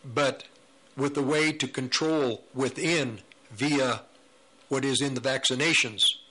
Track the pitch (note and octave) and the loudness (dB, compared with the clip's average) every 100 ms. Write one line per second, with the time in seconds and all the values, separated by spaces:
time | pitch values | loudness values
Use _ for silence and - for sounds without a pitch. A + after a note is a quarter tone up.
0 | C3+ A#2 D3+ D#3 - - - - - - | -6 0 0 -2 -16 -20 -20 -20 -16 -4
1 | C#3+ D3 C3+ D3+ D#3 D3+ C3 - B2+ - | -2 0 0 2 2 0 -6 -4 -2 0
2 | D#3+ D#3+ C3 A2 - B2+ C3 D3+ C#3+ E3+ | 2 2 0 -2 -8 -4 -2 -2 0 0
3 | B2+ A2 - - - G#2+ C#3+ C#3+ C3 A2 | 0 -6 -16 -20 -20 -4 0 2 2 0
4 | - - - - - - - C3+ C3+ B2+ | -8 -20 -20 -20 -20 -20 -4 0 0 0
5 | C#3+ B2+ B2+ C3 - B2+ D#3+ D#3 A#2 G2+ | 0 -2 -2 0 0 2 2 2 0 2
6 | - - - | 0 0 -12